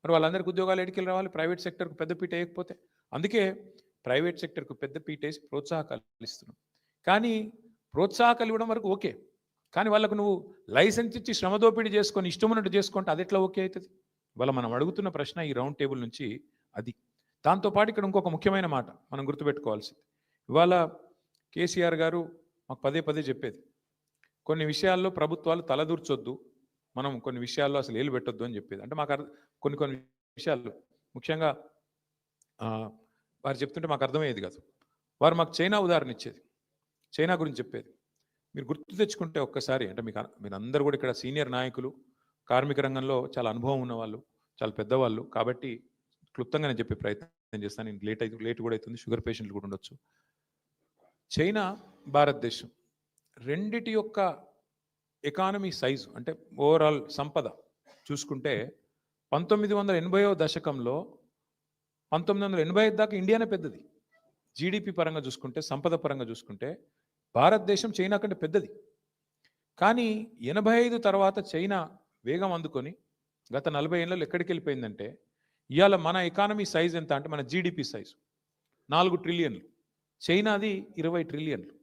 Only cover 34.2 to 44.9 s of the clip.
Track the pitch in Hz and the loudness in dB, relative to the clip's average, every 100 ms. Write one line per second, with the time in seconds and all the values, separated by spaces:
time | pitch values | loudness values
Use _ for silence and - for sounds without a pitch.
34.2 | 151 107 92 - _ _ _ _ _ _ | -2 -4 -8 -12 _ _ _ _ _ _
35.2 | 151 170 165 165 180 208 185 165 131 117 | 4 4 0 2 2 2 4 2 0 -8
36.2 | - - _ _ _ _ _ _ _ - | -12 -16 _ _ _ _ _ _ _ 0
37.2 | 165 180 160 120 117 117 - _ _ _ | 2 2 0 -4 -8 -10 -12 _ _ _
38.2 | _ _ _ - 127 151 - 190 208 - | _ _ _ -12 -8 -8 -8 -2 -2 0
39.2 | 165 160 131 135 - 131 104 101 113 107 | -4 -2 -2 -4 -2 -2 -2 -6 -8 -8
40.2 | - - 101 98 113 147 143 139 127 117 | -10 -12 -10 -10 -2 0 2 0 -2 -4
41.2 | 127 147 135 123 127 123 127 - _ _ | -4 -4 -2 -2 -4 -6 -10 -12 _ _
42.2 | _ _ _ 127 143 139 135 135 131 131 | _ _ _ 2 2 0 0 -2 0 -2
43.2 | - - 117 113 127 139 123 113 113 110 | -2 -4 -2 -2 -2 -2 -2 -6 -8 -10
44.2 | _ _ _ - 117 104 104 | _ _ _ -6 -6 -4 0